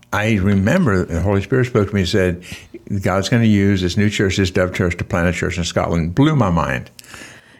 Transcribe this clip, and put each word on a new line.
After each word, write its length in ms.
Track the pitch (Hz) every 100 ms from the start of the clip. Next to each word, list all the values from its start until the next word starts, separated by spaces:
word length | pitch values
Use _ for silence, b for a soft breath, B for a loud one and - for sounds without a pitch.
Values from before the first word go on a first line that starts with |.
| _
I 220 | 101 110 104
remember 680 | 98 98 98 185 143 95
the 160 | - 82
Holy 220 | 98 98
Spirit 240 | 98 127 123
spoke 220 | 110 98
to 40 |
me 80 | 101
and 80 | 87
said, 320 | 104 92 87 B B B - - 101
"God's 260 | 98 95 -
gonna 160 | 120
use 380 | 113 101 98 98
this 160 | 90 104
new 120 | 104
church, 280 | - 98 101
this 120 | 95
Dove 240 | 101 90
Church, 220 | - 90 -
to 80 |
plant 240 | - 90 87
a 60 |
church 240 | 85 85 87
in 80 | 85
Scotland." 500 | - 85 85 80 90
Blew 220 | 147 147
my 120 | 98
mind. 400 | 85 69 65 - - B B B B B B